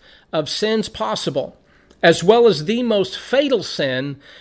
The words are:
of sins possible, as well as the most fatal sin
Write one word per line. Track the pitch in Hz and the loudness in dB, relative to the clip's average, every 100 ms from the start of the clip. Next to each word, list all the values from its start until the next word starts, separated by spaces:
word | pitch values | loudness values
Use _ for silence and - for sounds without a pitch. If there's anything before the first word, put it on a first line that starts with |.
| _ - _ | _ -20 _
of | 160 156 | -6 -4
sins | - 214 220 - | -4 -2 0 -2
possible, | - 220 214 - 139 - - _ _ _ _ | -6 -6 -4 -4 -4 -6 -12 _ _ _ _
as | 175 170 | 2 4
well | 170 233 233 | 4 6 6
as | 147 151 | 4 -2
the | 233 | -2
most | 247 208 190 - | 0 0 -2 -6
fatal | - 262 285 233 | -2 0 2 -2
sin | 151 - 139 131 143 139 - - | -4 -4 -2 -2 -4 -10 -16 -20